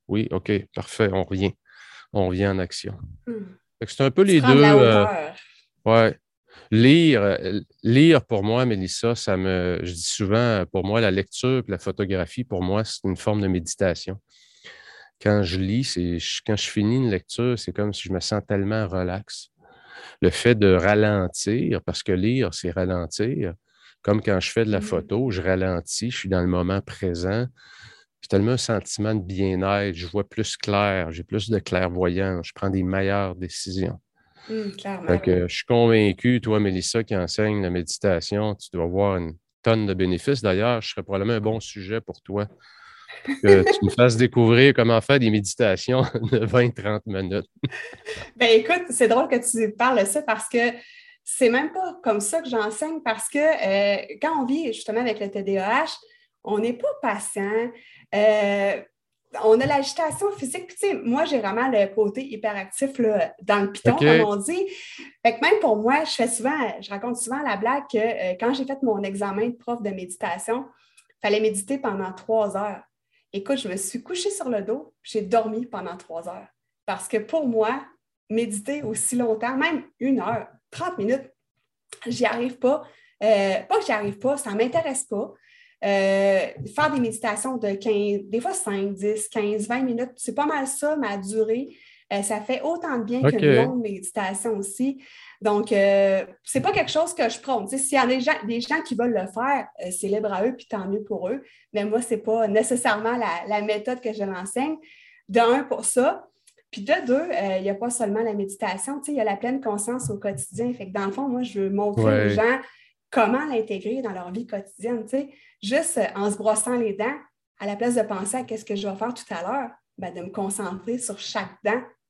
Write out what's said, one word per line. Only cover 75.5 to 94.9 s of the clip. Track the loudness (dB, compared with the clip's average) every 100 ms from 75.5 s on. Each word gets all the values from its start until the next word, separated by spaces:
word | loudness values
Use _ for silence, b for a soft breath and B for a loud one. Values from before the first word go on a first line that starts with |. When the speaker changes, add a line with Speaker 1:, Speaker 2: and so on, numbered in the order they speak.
| -4
Speaker 2:
pendant | -8 -10 -10 -12
trois | -12 -12 -10
heures. | -14 -18 _ _ _ -8
Parce | -8 -4
que | -4
pour | -2 -2 0
moi, | 2 2 0 -8 _ _ _ -6
méditer | -2 -2 -4 -6 -6
aussi | -6 -6 -4
longtemps, | -2 0 0 -2 0
même | 0 -2 -8 -6
une | 0 0
heure, | 0 -4 -6 _ _
trente | -8 -8 -4
minutes, | -2 -2 -4 _ _ _ _ _ _ -14 -8
j'y | -2
arrive | 0 0 -4 -2
pas. | 0 0 B B B B
Euh, | 2 4 4 0
pas | 0 0
que |
j'y | 0
arrive | -2 -2 -4
pas, | -2 -2
ça | -4
m'intéresse | -2 0 0 -2 -4
pas. | -6 -6 -6 b b b b b
Euh, | 0 2 2 2 4 2 0 -6 -10 0
faire | 0
des | 2
méditations | -2 -2 -4 -4 -6 -4
de | -4
quinze, | -2 0 0 0 -2
des | -2 -4
fois | -2
cinq, | -4 -4 -4 -4
dix, | -4 -4 -4 -4
quinze, | -4 -2 -2 -2
vingt | -2
minutes, | -2 -2 -6 -8
c'est | -8
pas | -2
mal | 0 0 -4
ça, | -4 -2 -2
ma | -2 -4
durée. | -6 -2 0 0 -4 B B B B
Euh, | -4
ça | -2 -4
fait | -4 -4
autant | -2 -4 -4 -4
de |
bien | -2 2
Speaker 1:
Ok. | 2
Speaker 2:
qu'une | 4 4
longue | 6 4 0
méditation | -4 -6 -8 -6 -4 -4 -4 -4
aussi. | -6 -4 -4